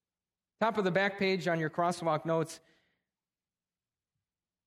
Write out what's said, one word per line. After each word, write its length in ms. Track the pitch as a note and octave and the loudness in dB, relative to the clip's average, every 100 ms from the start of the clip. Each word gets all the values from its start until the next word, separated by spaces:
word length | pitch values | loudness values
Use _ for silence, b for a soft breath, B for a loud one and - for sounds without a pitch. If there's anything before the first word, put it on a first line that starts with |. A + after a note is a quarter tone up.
| _ _ _ _ _ - | _ _ _ _ _ -2
Top 180 | A3 G#3+ | 0 2
of 60 | |
the 80 | F#3+ | 2
back 280 | F3+ G3 G3 | 2 0 0
page 280 | F#3+ F#3+ E3 | 0 0 0
on 120 | E3 | 0
your 100 | D#3 | -2
crosswalk 560 | - E3+ F3 E3 D#3 D#3+ | 0 0 0 -2 -2 0
notes, 340 | E3 D#3+ - b b b b b _ _ _ _ _ _ _ _ _ _ _ _ _ _ _ | -2 -2 -8 b b b b b _ _ _ _ _ _ _ _ _ _ _ _ _ _ _